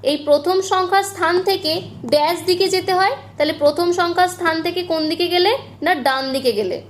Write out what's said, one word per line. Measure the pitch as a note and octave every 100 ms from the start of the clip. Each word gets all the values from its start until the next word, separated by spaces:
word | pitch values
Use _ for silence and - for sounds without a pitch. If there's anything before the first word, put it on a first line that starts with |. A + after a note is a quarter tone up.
| -
এই | D4 D4
প্রথম | D4 D4+ F#4+ F#4+
সংখ্যার | F#4 F#4 G4 G4
স্থান | - E4 F4 F#4
থেকে | F#4+ D#4 E4 - - A#3+
ড্যাশ | D4 D4 F4 -
দিকে | F4+ F#4+
যেতে | F#4 F#4 F#4
হয়। | G4 C#5 - -
তাহলে | D4+ D#4+
প্রথম | C#4+ D4 F4 F4
সংখ্যার | F4 F4 F4+ F4+
স্থান | E4+ D#4+ E4
থেকে | E4+ F4
কোন | D#4+ D#4
দিকে | D#4+ E4+
গেলে? | F4+ F#4 C5+ - -
না, | D4+ F4 C4
ডান | C4 C4+
দিকে | C4 B3+ G#3
গেলে। | G3 E3+ -